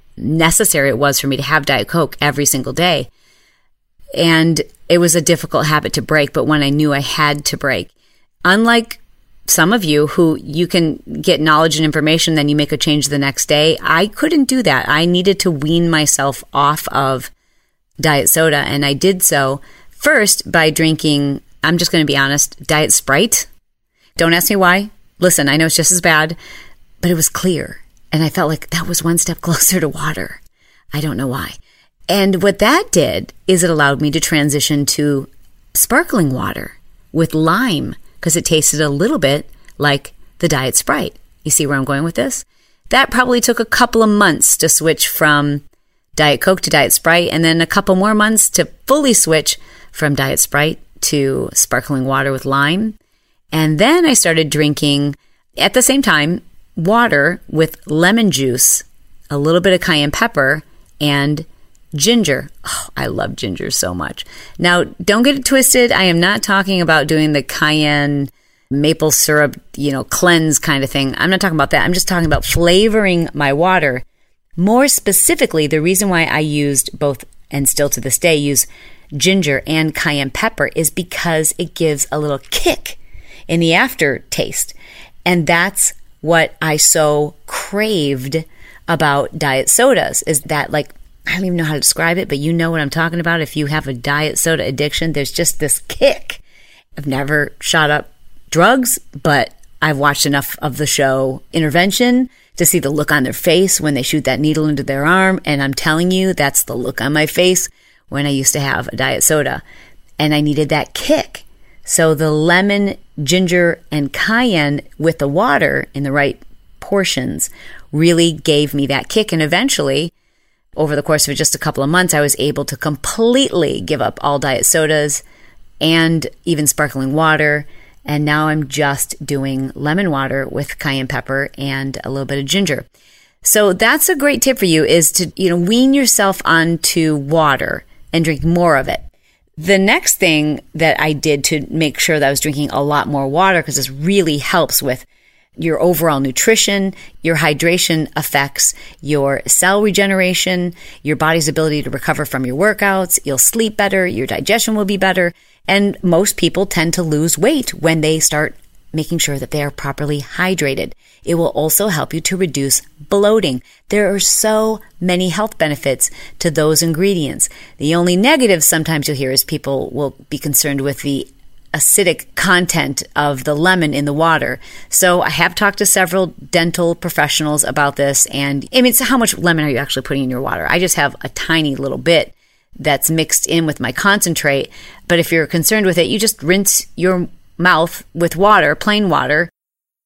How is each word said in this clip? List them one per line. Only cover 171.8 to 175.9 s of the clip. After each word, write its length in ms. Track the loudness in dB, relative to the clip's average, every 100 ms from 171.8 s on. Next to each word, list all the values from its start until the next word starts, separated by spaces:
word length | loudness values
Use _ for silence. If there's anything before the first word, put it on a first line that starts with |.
| 0 2 2 0 -6
content 680 | -4 2 2 2 -2 -2 -4 -6
of 300 | -2 -2 -2
the 100 | -4
lemon 400 | 0 2 2 0
in 120 | -2 -2
the 60 |
water. 460 | 0 2 2 -2 -8 -12 -18 -4
So 320 | 0 2 2
I 100 | 0
have 240 | 0 -2
talked 240 | 2 0 2
to 80 |
several 480 | 0